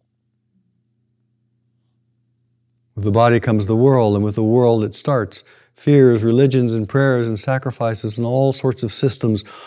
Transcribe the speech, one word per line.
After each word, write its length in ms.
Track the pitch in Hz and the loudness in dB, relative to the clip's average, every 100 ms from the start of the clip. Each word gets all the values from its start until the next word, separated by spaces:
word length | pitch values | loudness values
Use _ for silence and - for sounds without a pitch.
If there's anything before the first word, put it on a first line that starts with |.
| _ _ _ _ _ _ _ _ _ _ _ _ _ _ _ _ _ _ _ _ _ _ _ _ _ _ _ _ _ | _ _ _ _ _ _ _ _ _ _ _ _ _ _ _ _ _ _ _ _ _ _ _ _ _ _ _ _ _
With 100 | - | -6
the 60 | 101 | 0
body 300 | 110 120 117 | 2 4 2
comes 260 | - 107 101 | 0 -2 0
the 100 | 113 | 2
world, 380 | 135 131 110 | 2 4 2
and 100 | 101 | 0
with 120 | 107 104 | -2 -2
the 80 | |
world 400 | 110 123 120 117 | 0 2 2 0
it 100 | 104 | -2
starts. 480 | - - 131 98 - - _ _ | -6 -4 -4 -4 -10 -18 _ _
Fears, 500 | _ 151 143 127 117 | _ 2 4 6 4
religions, 480 | 113 120 139 131 120 | 2 2 2 2 0
and 160 | 113 104 | -2 -2
prayers, 400 | 135 139 123 117 | 0 0 0 -2
and 100 | 107 | -6
sacrifices, 800 | - 131 131 - 117 110 113 110 | -4 -6 -6 -6 -6 -4 -8 -6
and 80 | 117 | -4
all 260 | 131 135 | 0 0
sorts 300 | 131 131 - | 0 -4 -4
of 100 | 110 | -8
systems, 520 | - 135 - 117 107 - - | -4 -4 -2 -2 -2 -6 -20